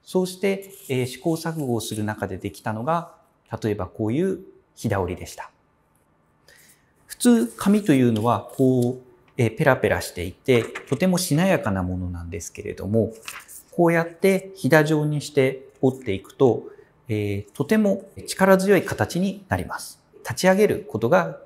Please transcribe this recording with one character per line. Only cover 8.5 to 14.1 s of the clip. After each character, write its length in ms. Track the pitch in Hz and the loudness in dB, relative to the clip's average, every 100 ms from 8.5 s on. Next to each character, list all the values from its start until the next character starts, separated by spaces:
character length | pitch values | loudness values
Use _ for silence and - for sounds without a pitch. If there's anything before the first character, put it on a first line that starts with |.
こ 360 | - 131 127 120 | 0 2 4 0
う、 100 | 127 - _ _ - | -4 -14 _ _ 0
え 100 | 117 | 0
ー、 100 | - | 2
ペ 80 | |
ラ 100 | 147 | 2
ペ 140 | 123 104 | 4 2
ラ 120 | 90 | 0
し 100 | - | -2
て 120 | - | -8
い 80 | 87 | -10
て、 320 | - - 120 | -6 2 2
と 320 | 110 - - | 2 -10 -6
て 120 | 131 185 | 0 2
も 100 | 180 | 0
し 180 | - | 0
な 100 | 147 | 0
や 140 | 190 170 | 2 2
か 120 | 110 | 0
な 120 | 95 | -2
も 140 | 90 92 | -2 -4
の 120 | 90 | -6
な 120 | 87 | -8
ん 80 | 85 | -10
で 100 | 87 | -12
す 140 | - | -12
け 100 | - | -12
れ 100 | 101 | -12
ど 140 | - 95 | -8 0
も、 260 | 110 104 - - - - - _ | 0 0 -4 -16 -16 -18 -20 _
こ 140 | - | 2
う 80 | 170 | 4
や 100 | 170 | 4
っ 60 | |
て 420 | 165 | -2